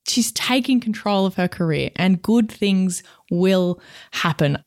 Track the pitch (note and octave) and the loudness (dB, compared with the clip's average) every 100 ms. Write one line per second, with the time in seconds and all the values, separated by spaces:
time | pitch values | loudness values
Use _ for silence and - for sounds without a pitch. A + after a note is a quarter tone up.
0 | - B3 A3+ - - B3+ B3+ B3+ A3 G#3+ | -4 -2 0 -2 -2 0 2 0 0 -4
1 | G#3 G3 F#3+ F#3 F3+ - E3 C#3+ C3 - | -2 0 0 0 -4 -2 -2 0 -2 -2
2 | F#3 F#3 - A#3 A3 - G3+ F#3+ F#3 F3+ | 0 0 2 2 2 0 0 2 0 -4
3 | - - - F3 F#3 F#3+ F3+ F3 - - | -12 -18 -6 0 2 2 2 -2 -8 -20
4 | - - F3 - C#3+ - | -12 -4 -2 0 0 0